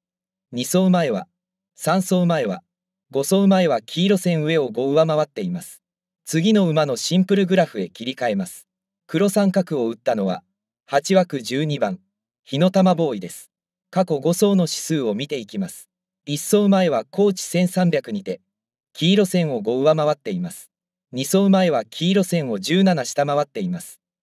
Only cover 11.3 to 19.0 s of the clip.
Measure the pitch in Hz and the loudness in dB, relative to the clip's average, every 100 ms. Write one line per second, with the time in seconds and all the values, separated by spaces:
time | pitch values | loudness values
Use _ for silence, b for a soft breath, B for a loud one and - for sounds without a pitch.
11.3 | 139 113 135 156 123 104 92 _ _ _ | -4 -4 -4 -2 -2 -2 -4 _ _ _
12.3 | _ - 139 180 190 185 170 156 104 90 | _ -6 0 2 4 2 2 -2 -4 -10
13.3 | - - _ _ _ _ 185 180 143 160 | -16 -20 _ _ _ _ -2 -2 0 0
14.3 | 175 202 196 165 - - 160 117 104 139 | 2 2 2 0 -4 -4 -2 -2 -4 -6
15.3 | 139 104 104 90 - - _ _ _ - | -8 -8 -8 -8 -10 -20 _ _ _ -8
16.3 | 143 - 208 202 196 180 120 - - 202 | -8 0 2 4 2 2 -2 -4 0 0
17.3 | 190 - 170 180 185 175 147 - 104 95 | 0 -4 -2 0 0 0 0 -4 -10 -8
18.3 | 90 _ _ _ _ _ - | -12 _ _ _ _ _ -2